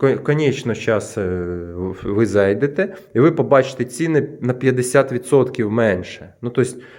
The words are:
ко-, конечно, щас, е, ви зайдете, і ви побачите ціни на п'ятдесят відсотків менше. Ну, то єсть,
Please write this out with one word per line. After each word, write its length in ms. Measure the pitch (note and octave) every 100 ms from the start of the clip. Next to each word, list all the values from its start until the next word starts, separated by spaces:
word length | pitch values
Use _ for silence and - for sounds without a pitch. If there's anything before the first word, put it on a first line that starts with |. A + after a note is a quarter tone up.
ко-, 180 | C3+ A2+
конечно, 560 | - D3 D3 A#2 A#2+
щас, 440 | G#2+ - A2 - -
е, 280 | F#2+ F2+ F2 F2 E2+ F2 F#2 F2
ви 240 | - G2+ A2+
зайдете, 680 | G2 G2 G#2 C#3+ D3 G3 - -
і 60 | -
ви 120 | D3+
побачите 520 | D#3+ A#2+ C3+ C3 -
ціни 440 | B2 - E3+ D#3 A#2+ -
на 120 | A#2+
п'ятдесят 580 | B2 C3 B2 B2 C#3+ C3+
відсотків 580 | B2 - C#3+ B2+ - G#2+
менше. 640 | A2 A2+ F#2 F2+ - E2+ _
Ну, 80 | A#2+
то 100 | A#2+
єсть, 220 | B2+ - -